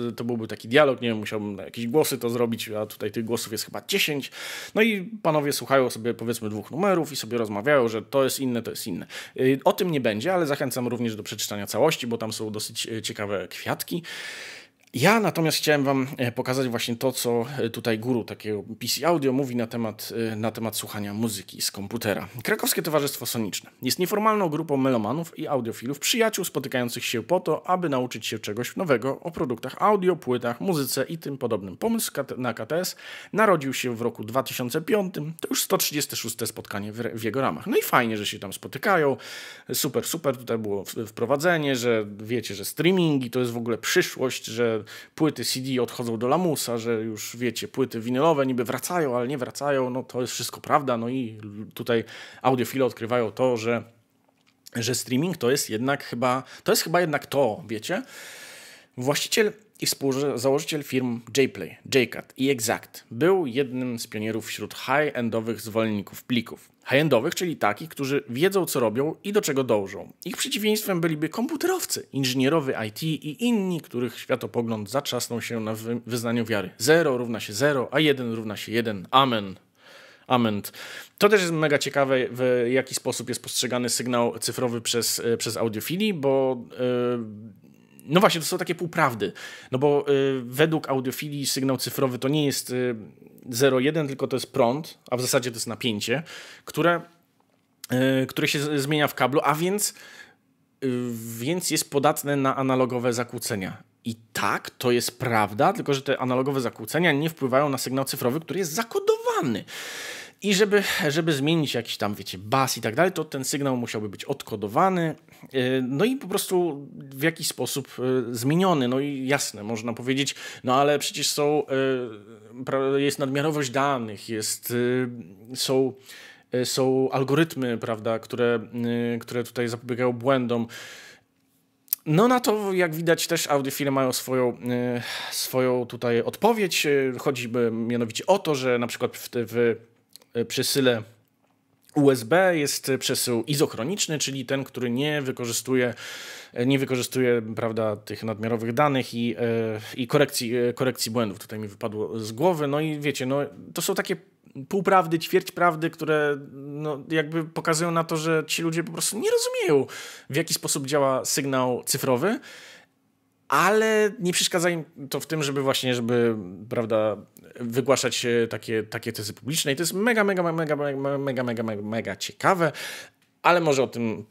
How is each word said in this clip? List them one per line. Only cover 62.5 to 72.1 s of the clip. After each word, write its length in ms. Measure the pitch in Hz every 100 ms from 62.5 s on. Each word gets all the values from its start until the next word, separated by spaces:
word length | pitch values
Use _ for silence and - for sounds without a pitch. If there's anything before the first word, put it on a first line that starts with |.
Exact 540 | 127 113 90 - - -
był 360 | 113 160 190 143
jednym 520 | 117 127 127 127 113
z 80 | -
pionierów 400 | 110 107 110 104
wśród 280 | - 104
high-endowych 840 | - - 139 151 123 117 113 110 104
zwolenników 640 | 110 110 113 104 98 -
plików. 460 | - 120 - - - _ -
High-endowych, 460 | 131 156 120 147
czyli 220 | - 180 131
takich, 320 | 104 104 160
którzy 360 | - 135 143 -
wiedzą, 380 | 120 185 196 170
co 140 | 143
robią 340 | 113 110 151 -
i 80 | 202
do 80 | 208
czego 240 | - 135
dążą. 480 | 127 107 95 92 - -
Ich 120 | 180 -
przeciwieństwem 640 | - 233 214 214 214 180
byliby 280 | 170 151 156
komputerowcy, 800 | - 269 311 349 370 - - -